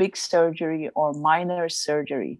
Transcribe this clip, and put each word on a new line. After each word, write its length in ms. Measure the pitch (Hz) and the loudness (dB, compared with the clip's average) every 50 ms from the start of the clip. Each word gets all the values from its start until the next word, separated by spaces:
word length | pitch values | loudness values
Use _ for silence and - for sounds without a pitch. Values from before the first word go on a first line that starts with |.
| 185 | 0
big 100 | 196 - - | 0 0 -4
surgery 720 | - - - 170 165 165 160 165 170 160 160 156 156 127 - 147 | -4 2 4 4 4 4 2 0 -2 -2 -2 -4 -4 -4 -2 0
or 140 | 156 151 143 | 0 0 0
minor 560 | 147 151 156 160 170 180 180 180 175 170 165 | 0 2 2 4 4 2 0 -2 -2 -2 -2
surgery, 640 | - - - - 151 151 143 143 143 131 98 65 - - | -4 -4 -2 0 0 -2 -2 -2 -4 -4 -4 -6 -8 -10